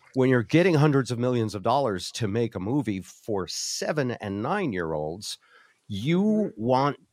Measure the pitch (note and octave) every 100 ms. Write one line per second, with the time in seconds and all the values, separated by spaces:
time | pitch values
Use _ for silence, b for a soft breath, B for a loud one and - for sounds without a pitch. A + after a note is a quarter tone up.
0 | b C3 B2+ B2+ A2 D#3 F3 D#3 D3+ C#3
1 | A#2+ A#2 B2 B2 A2 G2+ F#2 C3+ C3 F#2
2 | - - G#2+ A2 A#2 F#2+ F#2+ C#3+ A2+ F#2+
3 | F2+ - - G2+ F2 - - - F#3+ D3+
4 | B2 A2+ G#2 G2 B2 G#3 E3+ F#2 E2 D#2
5 | D2+ F#2 G#2+ - b b b b - G2
6 | B2+ F3 G#3 G#3+ G3 - A2+ B2+ C#3+ C#3+
7 | _